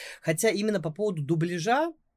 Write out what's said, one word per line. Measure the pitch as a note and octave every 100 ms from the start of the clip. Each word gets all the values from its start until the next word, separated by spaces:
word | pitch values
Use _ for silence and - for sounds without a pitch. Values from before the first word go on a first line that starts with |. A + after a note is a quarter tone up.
| - -
Хотя | - D#3+ A3+
именно | F#3+ G#3+ G3+
по | D#3+
поводу | D#3 G#3 E3
дубляжа, | C#3 E3 E3+ F3 F3 C4 E4 - _